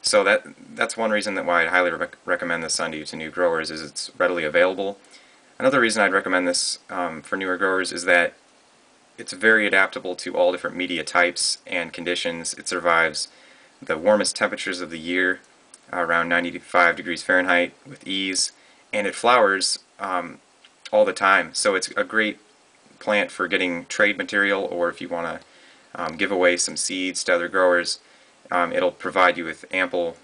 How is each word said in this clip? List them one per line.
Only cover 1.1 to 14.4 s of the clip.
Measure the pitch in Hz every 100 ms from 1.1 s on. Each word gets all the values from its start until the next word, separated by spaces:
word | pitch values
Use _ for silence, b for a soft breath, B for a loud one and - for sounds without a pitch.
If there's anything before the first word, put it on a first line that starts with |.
reason | 107 104 95
that | 82
why | 87 82
I |
highly | 90 90
re-, | 82 85 -
recommend | - 87 87 85
this | 82 -
sundew | 82 78
to | 73 80
new | 80
growers, | 87 87 82 80
is | 78
it's | 78 - - -
readily | 90 87 76
available. | 85 90 95 98 101 b b b b b _
Another | 131 131
reason | 117 110
I'd | 101
recommend | 95 95 92 90
this, | 87 - - _
um, | 92 87 80
for | - 95
newer | 95 90
growers | 95 92 90
is | 87 90
that | 87 85 - _ _ _ _ _ _ _ -
it's | -
very | 92 110 110 104
adaptable | 95 95 98 92 90
to | - -
all | 90
different | 90 85 82
media | 90 85
types | 76 87 87 82 - - -
and | 92 85
conditions. | - 85 87 85 85 82
It | - -
survives | 90 85 82 80 73 - b b b b b
the | - 78
warmest | 90 107 95
temperatures | -